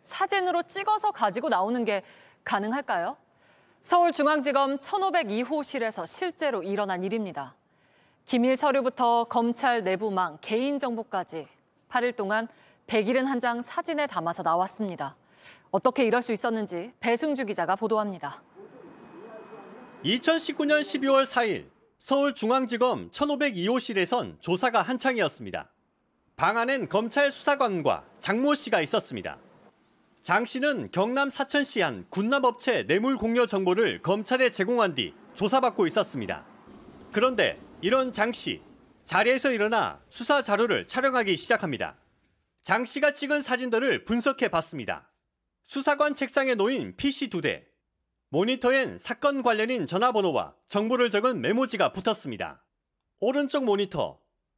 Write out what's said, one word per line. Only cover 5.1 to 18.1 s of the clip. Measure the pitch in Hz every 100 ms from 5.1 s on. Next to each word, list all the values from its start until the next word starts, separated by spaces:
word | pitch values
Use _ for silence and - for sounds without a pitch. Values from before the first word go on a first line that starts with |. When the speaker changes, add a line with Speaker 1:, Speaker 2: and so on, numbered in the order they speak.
| 339 220 214
Speaker 1:
호실에서 | 247 302 277 269 226 202 165
실제로 | - 359 - 302 214
일어난 | 180 196 196 180
일입니다. | 190 226 196 147 135 - _ _ _ _ _ _
기밀 | - 247 254 262
서류부터 | 294 269 254 - 240 233
검찰 | 226 240 233 233 269 233
내부망, | 185 185 214 190 175 156
개인정보까지 | - 220 277 285 269 226 - 190 175 160 139 _ _ _ -
팔 | 247
일 | 247
동안 | 240 196 220 233 - _ _ -
백일흔한 | 226 208 262 262 247
장 | 247 240
사진에 | 240 - 339 302 285
담아서 | 180 165 170
나왔습니다. | 170 170 190 - 202 160 139 - _ _ - - _
어떻게 | 190 254 -
이럴 | 226 240
수 | 240
있었는지 | 214 240 226 208 175 226 -
배승주 | 233 233 311 269 214
기자가 | 180 170
보도합니다. | 196 220 220 208